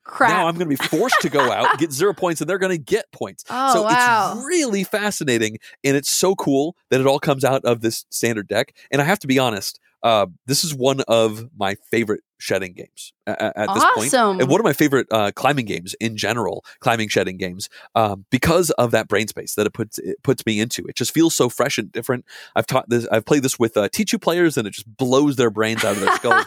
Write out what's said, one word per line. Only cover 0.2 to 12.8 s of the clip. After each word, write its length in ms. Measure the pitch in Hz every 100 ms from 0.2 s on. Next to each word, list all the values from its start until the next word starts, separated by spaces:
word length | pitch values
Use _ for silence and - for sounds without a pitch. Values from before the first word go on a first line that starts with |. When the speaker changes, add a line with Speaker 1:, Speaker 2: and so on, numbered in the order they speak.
| 240
Speaker 2:
Now 160 | 208 170
I'm 80 |
gonna 120 | 170 170
be 80 | 135
forced 440 | - 156 247 605
to 80 | 170
go 200 | 143 123
out, 280 | 101 127 -
get 120 | 170
zero 220 | 135 202
points, 300 | - 180 160
and 60 | 156
they're 80 | 185
gonna 180 | 190 175
get 340 | 131 214 -
points. 320 | - 107 - -
Speaker 1:
Oh, 240 | 240 269
Speaker 2:
So 100 | 233
Speaker 1:
wow. 500 | 214 240 247 220 185 208
Speaker 2:
it's 80 |
really 400 | 269 359 269 202
fascinating, 720 | 185 202 208 - 151 117 110 110 - -
and 140 | 139 139
it's 140 | -
so 240 | - 180
cool 420 | 196 - 139 151 - _
that 100 | 131
it 60 | 135
all 120 | 143
comes 240 | - 135
out 220 | 123 131
of 160 | 120 117
this 240 | 113 - -
standard 360 | - 117 110 95
deck. 280 | 104 135 _ -
And 100 | 139
I 60 | 143
have 120 | 202
to 60 | 139
be 120 | 131
honest, 420 | 127 101 - - _ _
uh, 240 | 117 110 95 85
this 180 | - 147
is 120 | 170
one 260 | 139 131 135 120
of 400 | 113 113 107 117 101
my 180 | 98 101 _
favorite 300 | 113 107 104 - _
shedding 380 | - 98 92
games 400 | 92